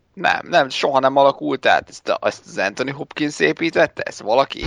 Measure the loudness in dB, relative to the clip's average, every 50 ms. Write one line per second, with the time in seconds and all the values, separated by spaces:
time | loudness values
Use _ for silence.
0 | _ _ _ -4 -2 0 0 -2 -2 0 2 2 2 2 -2 -4 -2 0 2 2
1 | 2 2 4 4 4 4 2 0 -2 -4 -4 0 2 2 2 2 0 -4 -14 -10
2 | -4 -4 -4 -2 -2 -2 -4 -4 -10 -12 -6 -4 -4 -2 -2 -4 -6 -6 -6 -10
3 | -10 -10 -6 -6 -6 -4 -2 0 0 0 0 0 -4 -2 2 2 2 2 0 -6
4 | -10 -10 -10 -10 -4 0 2 2 0 0 -2 -6 -4